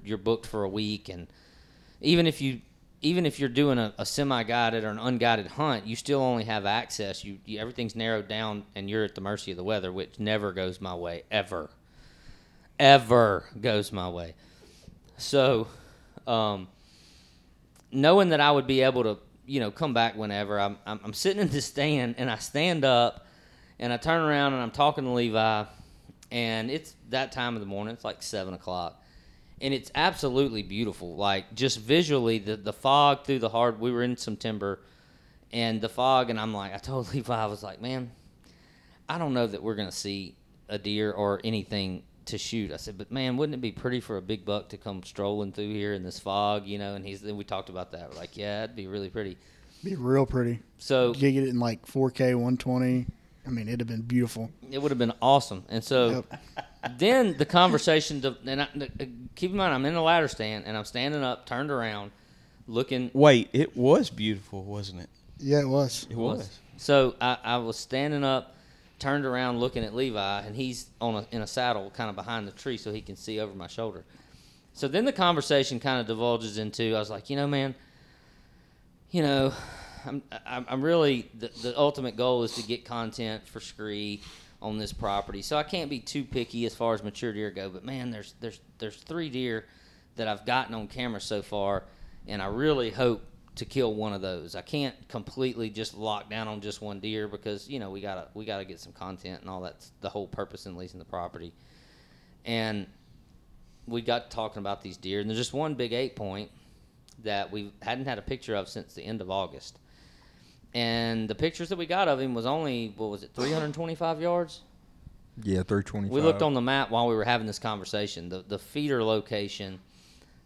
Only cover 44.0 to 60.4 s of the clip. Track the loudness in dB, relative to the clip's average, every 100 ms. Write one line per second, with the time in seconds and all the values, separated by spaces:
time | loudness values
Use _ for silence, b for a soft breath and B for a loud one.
44 | -2 -6 -4 -6 -2 -4 -4 -12 -10 -10
45 | -10 -4 -2 0 -2 -4 -4 -2 -2 -4
46 | -6 -8 -2 2 2 2 -2 -8 -6 -8
47 | -10 -10 -10 -8 -6 -6 -6 -10 -10 -10
48 | -14 -14 -14 -8 -6 -6 -6 -10 -8 -6
49 | -6 -6 -6 -8 b b b b -8 -4
50 | 4 6 6 4 2 0 -6 -14 2 4
51 | 6 6 4 4 2 2 0 -2 -4 2
52 | 2 4 4 4 4 2 2 2 4 2
53 | 0 -8 -14 -16 -6 -4 -2 -4 -2 -4
54 | 2 2 2 0 -8 -10 -8 0 2 4
55 | 2 4 6 6 6 -8 -4 -6 2 4
56 | 4 2 -4 -14 -14 -12 -12 -10 -10 0
57 | 4 6 6 2 4 8 8 6 6 4
58 | 4 -2 -4 -4 -6 -4 -4 -6 -8 -8
59 | -10 -10 -16 -4 -2 2 2 4 2 4
60 | 6 6 4 0